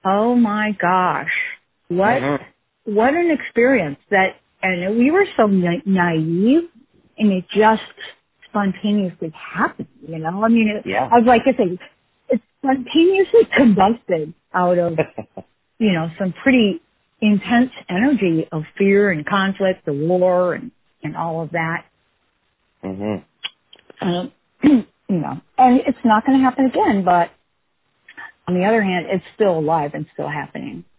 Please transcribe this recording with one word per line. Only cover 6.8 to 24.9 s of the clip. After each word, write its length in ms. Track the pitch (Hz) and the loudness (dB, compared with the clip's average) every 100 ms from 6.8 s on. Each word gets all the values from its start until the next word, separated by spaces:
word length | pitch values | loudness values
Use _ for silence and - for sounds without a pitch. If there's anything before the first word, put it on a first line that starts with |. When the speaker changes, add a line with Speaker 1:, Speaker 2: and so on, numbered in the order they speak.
| _ _ _ - | _ _ _ -2
Speaker 1:
and 120 | 214 | 0
it 120 | 185 175 196 | 0 -4 2
just 260 | 214 220 - - - - _ _ _ | 2 2 -4 -20 -20 -20 _ _ _
spontaneously 840 | 214 196 185 208 208 185 170 165 - - 165 | -4 -4 -4 -2 -2 -2 -6 -12 -12 -14 -6
happened, 320 | 262 - - _ - | -6 -6 -16 _ -14
you 120 | 160 | -8
know? 240 | 160 185 | -8 -2
I 60 | 226 | 2
mean, 200 | 233 220 | 2 2
it, 140 | 208 - | -2 -4
Speaker 2:
Yeah. 200 | 190 - | -4 2
Speaker 1:
I 80 | 240 | 4
was 60 | 233 | 6
like, 160 | 233 269 | 4 2
I 120 | 262 | 0
said, 220 | 190 180 - _ _ _ _ | -2 -4 -14 _ _ _ _
it 120 | 233 _ _ | -6 _ _
spontaneously 840 | 269 269 247 302 339 381 381 466 - - | -4 -4 0 2 2 2 2 4 4 4
combusted 760 | 254 196 196 233 - 175 156 - _ | 4 4 2 0 -4 -4 -4 -14 _
out 240 | 185 180 180 | -2 0 2
of, 180 | 170 160 - - - - | 0 -2 -4 -6 -16 -18
Speaker 2:
<laughs> 400 | - _ _ _ | -20 _ _ _
Speaker 1:
you 140 | 220 | 0
know, 160 | 175 165 160 | 0 -4 -4
some 140 | 190 - | -6 -2
pretty 380 | 269 254 208 170 _ _ _ _ | 2 2 2 -2 _ _ _ _
intense 500 | 214 202 185 240 254 - - | 0 0 2 0 0 -6 -8
energy 580 | 180 254 269 190 160 - | -2 0 0 0 0 -2
of 120 | 160 156 - | -8 -10 -2
fear 340 | 196 196 202 | 2 4 2
and 140 | 160 151 | -2 -2
conflict, 600 | 202 190 196 190 185 - | -2 -2 -2 -4 -4 -6
the 80 | |
war 600 | 143 160 180 185 180 180 143 | -4 -2 0 2 0 -2 -4
and, 160 | - _ _ _ | -10 _ _ _
and 140 | - 170 | -12 -8
all 240 | 165 165 | -8 -8
of 80 | 160 | -8
that. 340 | 165 160 165 - _ _ _ _ _ _ _ _ _ | -6 -6 -6 -10 _ _ _ _ _ _ _ _ _
Speaker 2:
Mm-hmm. 540 | 92 95 104 98 - _ - _ _ - _ - 185 | -12 -8 -6 -8 -10 _ -18 _ _ -20 _ -8 -6
Speaker 1:
Um, 240 | 175 185 _ _ | -4 -8 _ _
<clears throat> 160 | _ | _
you 220 | 285 269 - | 4 4 0